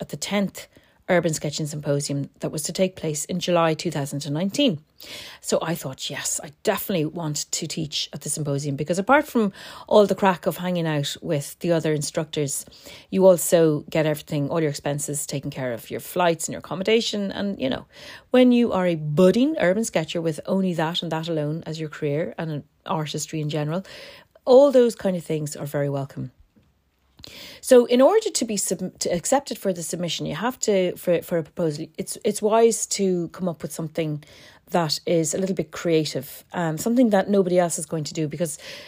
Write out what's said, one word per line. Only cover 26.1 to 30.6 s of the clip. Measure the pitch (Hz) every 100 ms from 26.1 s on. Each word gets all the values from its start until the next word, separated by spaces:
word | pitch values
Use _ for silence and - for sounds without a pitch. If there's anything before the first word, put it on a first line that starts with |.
| - 131 - _ _ _ _ _ _ _ _ - - - -
So | - 254 240
in | 247
order | 269 427 440
to | -
be | 226 202
sub-, | - 180 185 -
to | 175
accepted | 175 - 269 - 233
for | 202
the | 170
submission, | 165 175 175 - 151
you | 156
have | 220
to, | 247